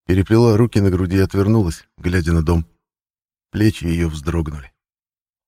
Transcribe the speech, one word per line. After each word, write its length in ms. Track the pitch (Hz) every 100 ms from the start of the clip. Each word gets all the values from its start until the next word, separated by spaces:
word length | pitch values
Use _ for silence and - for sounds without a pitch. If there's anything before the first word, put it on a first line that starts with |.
| -
переплела 500 | 95 92 110 120 107
руки 240 | 120 110
на 100 | 101
груди 260 | 90 92 95
и 40 |
отвернулась, 680 | 95 98 98 113 92 80 - _
глядя 360 | 90 90 82
на 100 | 85
дом. 240 | 78 85 80 _ _ _ _ _ _ _ _
Плечи 340 | 95 107 -
её 240 | 85 82 82
вздрогнули. 640 | 78 71 85 76 73 69 _ _ _ _ _ _ _